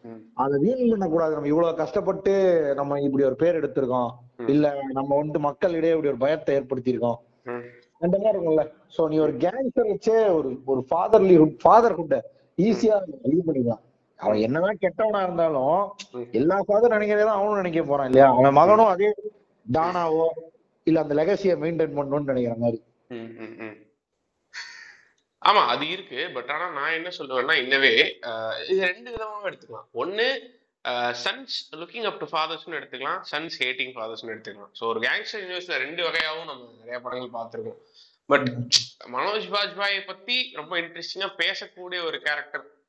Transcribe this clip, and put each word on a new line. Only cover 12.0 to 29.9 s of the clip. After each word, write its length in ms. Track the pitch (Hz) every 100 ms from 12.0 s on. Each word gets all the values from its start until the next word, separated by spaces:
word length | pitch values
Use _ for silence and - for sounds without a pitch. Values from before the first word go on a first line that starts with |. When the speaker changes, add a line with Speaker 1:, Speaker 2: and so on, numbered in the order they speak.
| 156 135 - _ _ -
Speaker 2:
ஈஸியா 380 | 208 214 - -
Speaker 1:
ம். 220 | 285 269
Speaker 2:
இது 180 | 262 330 160
பண்ணிக்கலாம். 380 | - 117 110 _ _ _ _
அவன் 180 | 107 107
என்னதான் 460 | 110 151 190 202
கெட்டவனா 400 | 185 165 214 202
இருந்தாலும் 560 | 185 170 165 143 131 175 202 - -
Speaker 1:
ம். 140 | 123 120
Speaker 2:
எல்லா 260 | 110 147 196
ஃபாதர் 360 | 190 208 233 214
நினைக்கிறதே 280 | 208 208
தான் 140 | 214 208
அவனும் 240 | 208 208
நினைக்க 180 | 180 165
போறான் 240 | 147 139 131
இல்லையா? 240 | 131 135
அவன் 220 | 123 135
மகனும் 400 | 139 175 214 220
அதே 180 | 180 208 208 - _ _ _ 113
டானாவோ 600 | 147 170 180 165 160 165 160 165 _ _ _ -
இல்ல 140 | 165
அந்த 140 | 151
லெகசியை 420 | 147 160 202 190 160
மெயின்டைன் 400 | 156 165 156 143
பண்ணணும்னு 360 | 139 147 139
நினைக்கிற 240 | 127 120 117
மாதிரி. 220 | 117 113 _ _ _
Speaker 1:
ம், 240 | 120 113 113
ம், 180 | 110 110
ம். 180 | 110 107 107 _ _ _ _ _ _ - - - - - _ _ _ _
ஆமா, 200 | - 208 123
அது 180 | 123 156
இருக்கு. 300 | 185 185 127 175
But 140 | 123 120
ஆனா 160 | 151 175
நான் 220 | 147 151
என்ன 160 | 160 175
சொல்லுவேன்னா, 460 | 175 139 127 135 156
in 160 | 127
a 60 | 135
way, 180 | 135 113 175 -
அஹ், 360 | 120 113 110 - -
இது 140 | 190 185
ரெண்டு 220 | 185 240
விதமாவும் 360 | 226 220 208 196
எடுத்துக்கலாம். 420 | 135 127 110 -